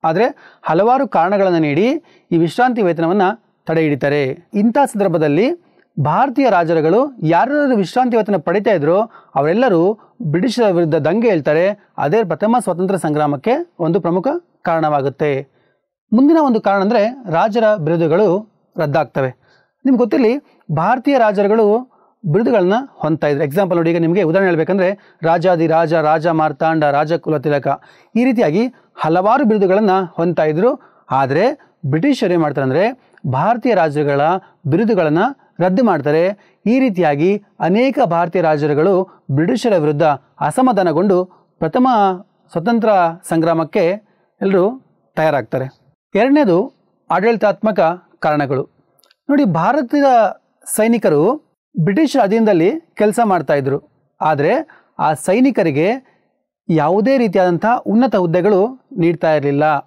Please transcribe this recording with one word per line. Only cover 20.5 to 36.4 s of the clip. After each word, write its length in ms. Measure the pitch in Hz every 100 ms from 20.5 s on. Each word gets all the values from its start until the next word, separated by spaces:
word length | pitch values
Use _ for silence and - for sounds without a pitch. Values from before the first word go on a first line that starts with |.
| _ -
ಭಾರತೀಯ 480 | 151 175 254 262 269
ರಾಜರುಗಳು 500 | 220 202 202 220 208 220 254 _ _ _ 180
ಬಿರುದುಗಳನ್ನ 480 | 165 233 233 180 220 269
ಹೊಂದ್ತಾ 360 | _ 156 160 151
ಇದ್ರು. 160 | 143
ಎಕ್ಸಾಂಪಲ್ 340 | 151 151 190 175
ನೋಡಿ, 140 | 165
ಈಗ 60 | 170
ನಿಮಗೆ 260 | 165 175
ಉದಾಹರಣೆ 260 | 165 175 190
ಹೇಳ್ಬೇಕಂದ್ರೆ 680 | 160 160 196 180 202 _ _
ರಾಜಾದಿ 440 | 160 175 175 175 160
ರಾಜ, 260 | 160 165
ರಾಜ 340 | 165 151 160 165
ಮಾರ್ತಾಂಡ, 560 | 160 156 143 160 160
ರಾಜಕುಲ 540 | 147 143 151 165 - 151
ತಿಲಕ, 300 | 139 143 139 139 - - _ 220
ಈ 80 |
ರೀತಿಯಾಗಿ 440 | 254 233 180 165 247 - _ -
ಹಲವಾರು 500 | 156 170 196 262 254
ಬಿರುದುಗಳನ್ನ 460 | 220 190 196 214 185 180
ಹೊಂದ್ತಾ 300 | - 170 165
ಇದ್ರು. 360 | 156 151 233 277 _ _ _
ಆದ್ರೆ 460 | 131 135 143 233 302 _ _ 139
ಬ್ರಿಟಿಷರು 480 | 151 277 262 202
ಏನ್ 80 | 175
ಮಾಡ್ತಾರೆ 220 | 151 143
ಅಂದ್ರೆ 460 | 131 139 214 269 _ _ 147
ಭಾರತೀಯ 420 | 127 185 240 254
ರಾಜರುಗಳ 480 | 202 160 143 147 139 151 185 - _ 139
ಬಿರುದುಗಳನ್ನ 520 | 165 226 208 156 156 226 277 _ -
ರದ್ದು 240 | 180 190
ಮಾಡ್ತಾರೆ. 540 | 240 165 139 156 180 202